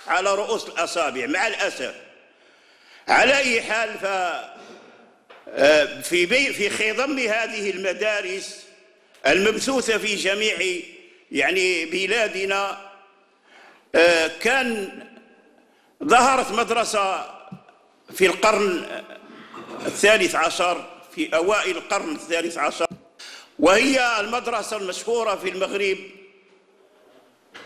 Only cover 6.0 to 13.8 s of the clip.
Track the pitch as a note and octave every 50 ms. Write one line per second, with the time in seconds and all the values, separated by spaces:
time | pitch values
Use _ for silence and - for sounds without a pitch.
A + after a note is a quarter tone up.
6 | - - F3 F3 F3 F3 A3+ C4 C#4+ C4+ G3 - G3+ F#3+ - - G#3+ A3 G#3+ G#3+
7 | C4 D4 D4+ C4 B3 G#3+ G#3 A3+ A3+ A3 A3 G#3+ G3+ G3+ F#3 F3+ F#3+ F#3+ F3 -
8 | G#3 G#3+ G#3+ G3+ G3+ F3+ F#3+ G3 E3 - - - - - - _ _ _ _ _
9 | _ _ _ _ - C3+ D3+ F3+ G3 G#3+ G#3+ G#3+ - C4 C4+ C4 - - A3 G3+
10 | F3+ G#3+ G#3 F3+ D#3 F#3 G3 G#3 G#3+ G#3+ G3 E3+ F#3 F#3 F3+ F3 - - - -
11 | - - - _ _ _ - C#3 C3+ D3 F3+ F#3+ F#3 F#3 F3+ E3 E3 D#3+ E3+ F#3
12 | F#3+ F#3 G#3 A#3+ A3 G3+ - F#3+ F#3+ F#3+ G3 G3 G3+ G3 F#3+ - - - - -
13 | - _ _ _ _ _ _ _ _ _ - - - - - _